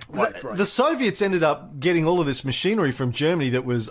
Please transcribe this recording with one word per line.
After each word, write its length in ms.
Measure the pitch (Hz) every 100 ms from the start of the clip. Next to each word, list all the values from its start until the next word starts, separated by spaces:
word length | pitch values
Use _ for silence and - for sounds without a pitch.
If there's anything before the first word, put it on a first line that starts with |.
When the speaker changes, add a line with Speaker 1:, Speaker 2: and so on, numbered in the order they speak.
| -
Speaker 1:
Wife, 320 | - 226 -
Speaker 2:
the, 60 | 123
Speaker 1:
right. 80 | 170
Speaker 2:
the 100 | 208
Soviets 560 | - 294 269 226 -
ended 200 | 196 180
up 340 | 156 151 - 143
getting 280 | 165 170 156
all 120 | 175
of 60 | 143
this 180 | 131
machinery 460 | 135 - 180 220 147
from 220 | 123 123
Germany 380 | 120 151 175 131
that 140 | 123
was 240 | 127 120 110